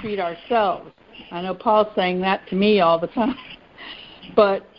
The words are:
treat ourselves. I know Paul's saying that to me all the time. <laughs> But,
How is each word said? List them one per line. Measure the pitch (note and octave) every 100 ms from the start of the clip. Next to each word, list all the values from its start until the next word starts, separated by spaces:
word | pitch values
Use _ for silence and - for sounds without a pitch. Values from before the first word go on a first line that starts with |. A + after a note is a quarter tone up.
treat | A3 G3+
ourselves. | F3 E3+ - A#3 G3 - - - _ - -
I | F3
know | F#3
Paul's | F#3 A#3 G#3+ G#3+ G#3
saying | F#3 F3+
that | F#3+ G3 -
to | F#3
me | G#3 G#3
all | E3 E3
the | E3+
time. | - - -
<laughs> | - - - - - - - - - -
But, | G3+ A3 -